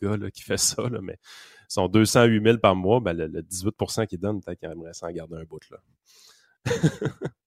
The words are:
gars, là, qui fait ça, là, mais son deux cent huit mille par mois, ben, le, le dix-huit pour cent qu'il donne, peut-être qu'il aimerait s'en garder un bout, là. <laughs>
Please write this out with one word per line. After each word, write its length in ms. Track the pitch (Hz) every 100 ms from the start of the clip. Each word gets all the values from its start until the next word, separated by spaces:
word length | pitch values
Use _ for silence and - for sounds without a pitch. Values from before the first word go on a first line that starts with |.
gars, 160 | 98 104
là, 140 | 98
qui 100 | -
fait 160 | - 101
ça, 320 | - - 123
là, 120 | 107
mais 160 | 92 - - - - - -
son 200 | - 92
deux 180 | 107 107
cent 200 | 127 120
huit 140 | 107
mille 180 | 107 117
par 180 | 104 95
mois, 240 | 92 123
ben, 140 | 98
le, 140 | 85 80
le 160 | 82
dix-huit 320 | 82 92 98 -
pour 140 | 101
cent 160 | - 107
qu'il 120 | 87
donne, 220 | 101 101
peut-être 160 | 90 87
qu'il 120 | 80
aimerait 240 | 82 82
s'en 180 | 85 85
garder 240 | 85 80 82
un 80 |
bout, 160 | 80 78 -
là. 80 | - _ _ _ _ _ _ _ _ -
<laughs> 140 | 480 - - 143 - - _